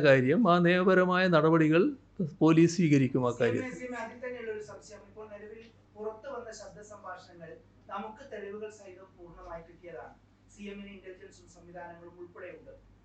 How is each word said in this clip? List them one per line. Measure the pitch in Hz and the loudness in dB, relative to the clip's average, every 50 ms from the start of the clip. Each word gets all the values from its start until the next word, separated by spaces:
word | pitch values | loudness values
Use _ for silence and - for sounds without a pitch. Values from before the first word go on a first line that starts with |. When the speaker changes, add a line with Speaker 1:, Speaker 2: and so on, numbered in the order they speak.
| 151 143 | 6 6
Speaker 1:
കാര്യം, | 135 135 123 127 151 226 240 175 | 6 6 6 4 4 4 4 4
ആ | 175 180 175 | 4 6 4
നിയമപരമായ | 170 180 180 185 196 185 185 185 185 180 180 185 185 170 | 4 4 4 4 4 4 4 4 2 2 2 2 4 4
നടപടികൾ | 156 151 160 165 165 156 151 156 170 196 294 285 - _ _ _ - 190 143 - - | 4 4 4 4 4 4 4 4 4 2 2 -2 -6 _ _ _ -8 -8 -8 -2 2
പോലീസ് | 151 156 165 160 165 165 165 | 4 4 6 6 4 4 4
സ്വീകരിക്കും | - 175 151 143 139 135 120 - 139 127 120 | 2 2 4 4 4 2 2 0 0 -2 -2
ആ | 117 - | -2 0
കാര്യത്തിൽ. | 123 113 110 - 254 254 - - | 0 0 0 -2 -4 -8 -10 -12
Speaker 2:
സി | 254 | -12
എം | 247 | -12
എ, | |
സി | |
എം | 247 | -12
എ, | 233 226 | -12 -12
അതിൽ | 226 240 247 254 | -12 -14 -14 -12
തന്നെയുള്ള | 247 247 240 226 220 214 208 | -12 -12 -12 -10 -12 -12 -12
ഒരു | 208 - | -14 -16
സംശയം. | 196 196 - - 214 202 202 202 | -18 -20 -20 -20 -20 -20 -20 -20
ഇപ്പോൾ | 202 214 214 208 208 | -20 -20 -20 -18 -18
നിലവിൽ | 208 214 214 226 226 226 226 _ _ _ _ 202 | -18 -20 -20 -20 -20 -20 -20 _ _ _ _ _
പുറത്തു | 208 214 214 226 226 - 269 247 | -14 -12 -12 -12 -12 -14 -14 -14
വന്ന | 240 233 220 214 202 | -14 -14 -14 -16 -18
ശബ്ദ | 196 190 175 190 208 208 | -18 -20 -20 -20 -20 -20
സംഭാഷണങ്ങൾ | 208 196 190 185 180 180 - 180 175 170 165 160 165 160 _ _ _ _ _ - 190 | -20 -18 -16 -16 -16 -18 -18 -20 -20 -20 -20 -20 -20 -20 _ _ _ _ _ -14 -12
നമുക്ക് | 202 208 220 - - - - 220 | -12 -12 -12 -14 -18 -18 -16 -16
തെളിവുകൾ | 208 202 202 196 214 214 214 208 - | -14 -14 -12 -14 -14 -14 -16 -16 -18
സഹിതം | 202 185 180 185 190 180 _ 180 | -20 -20 -20 -20 -20 -20 _ -20
പൂർണ്ണമായി | 175 170 160 175 180 175 170 170 165 170 | -20 -20 -20 -20 -18 -16 -16 -16 -18 -20
കിട്ടിയതാണ്. | 165 - - 170 165 151 151 - - _ _ _ _ _ _ _ - | -20 -20 -20 -18 -16 -16 -16 -18 -20 _ _ _ _ _ _ _ -20
സി | 208 208 202 | -16 -16 -14
എമ്മിന് | 196 202 202 196 196 185 | -14 -14 -16 -18 -18 -20
ഇന്റലിജൻസും | 180 190 180 - 196 - - - 180 - - | -20 -20 -20 -20 -20 -20 -20 -20 -20 -20 -20
സംവിധാനങ്ങളും | 175 170 175 170 175 175 160 175 170 170 175 175 180 | -20 -20 -20 -18 -18 -16 -16 -18 -18 -20 -20 -20 -20
ഉൾപ്പെടെയുണ്ട്. | 175 170 - 214 180 175 160 151 - - - - _ _ _ _ _ | -20 -20 -18 -18 -18 -18 -18 -20 -20 -20 -20 -20 _ _ _ _ _